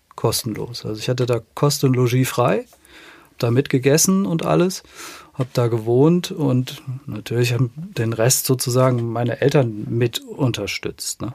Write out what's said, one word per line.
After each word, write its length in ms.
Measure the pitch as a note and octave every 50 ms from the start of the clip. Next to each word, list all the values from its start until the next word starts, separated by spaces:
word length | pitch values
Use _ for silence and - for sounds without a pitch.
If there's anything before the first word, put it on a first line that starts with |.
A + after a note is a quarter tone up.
| _ _ _
Kostenlos. 680 | - - A#2 - - - A2+ G#2 G#2 G#2+ A#2 A#2+ - -
Also 120 | G#2+ G#2+ G#2+
ich 100 | - C3
hatte 160 | B2+ B2+ B2+
da 140 | B2 A#2+ A#2 - _ _
Kost 300 | - D3 C#3+ C#3+ - -
und 100 | C3 B2+
Logis 340 | B2 B2+ A#2 B2+ B2+ C3 -
frei, 360 | - B2+ B2 C#3+ G3 A#3 B3 - _ _ _ - - - - - - - - _
hab 80 | _ -
da 120 | B2 A#2
mitgegessen 760 | A#2 C3+ C#3 - - B2+ B2 C#3 C#3+ E3 - F#3 F#3+ F#3+ G3
und 180 | G3 E3 D#3+ -
alles, 380 | E3+ D#3 D#3+ F3 F#3+ - - - - - - - - - - - -
hab 220 | - - B2+ - -
da 140 | B2+ A#2+ A2+
gewohnt 640 | A#2+ A2+ G#2+ A#2 A#2+ B2+ C#3+ D#3+ F3 F3+ E3+ -
und 520 | - E3+ D3 C3+ B2+ B2+ B2+ - - - - C3 B2+ C3 -
natürlich 480 | B2+ G#2+ G#2+ - - A2+ A#2+ A#2+ A#2+ A#2+
haben 160 | A#2+ C3 A#2 -
den 360 | D3+ E3+ G#3+ G3+ C3 A2+ A2+
Rest 320 | A2+ A2 A2+ C3 C3+ - -
sozusagen 640 | - C3 B2 - B2 A#2+ B2+ B2+ C3 B2 A#2+ A#2 A#2
meine 300 | A2+ A#2 B2 B2 - -
Eltern 460 | A#2+ C#3+ D3 D3 B2 A#2 G#2 G#2 A2 B2+
mit 300 | A#2 A#2 B2 A#2 - -
unterstützt, 1040 | C#4 A#3+ G#3+ - C#3 A#2+ A2 - G2+ F#2 - - - - - - - - - -
ne? 100 | - A#2